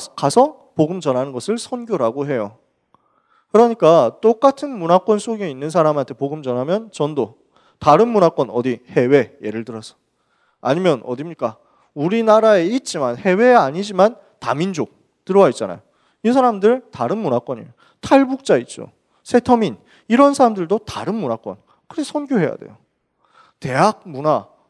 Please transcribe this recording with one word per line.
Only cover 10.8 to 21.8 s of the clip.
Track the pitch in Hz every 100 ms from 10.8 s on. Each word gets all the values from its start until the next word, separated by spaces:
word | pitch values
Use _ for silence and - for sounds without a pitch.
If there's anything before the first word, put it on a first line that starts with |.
| 185 131
어딥니까? | - 123 165 156 117 113 _ _ _
우리나라에 | 147 160 226 220 214 220 202
있지만 | 170 254 - 165 127 120
해외 | 196 185 247
아니지만 | 240 135 160 208 185 208 247 _ _
다민족 | 117 135 190 160 113 _ _ _ -
들어와 | 196 170
있잖아요. | - 98 85 _ _ _ _
이 | 220
사람들 | 262 247 202 208 254 -
다른 | - 123 214
문화권이에요. | 175 123 - 117 - _ _ _
탈북자 | - 277 262 262 - 139
있죠. | - - 113 _ _ _
세터민, | - 247 240 240 190 104 _ _ -
이런 | 240 285
사람들도 | 277 240 202 165 214
다른 | - - 135
문화권. | 220 143 113 104 92 _ _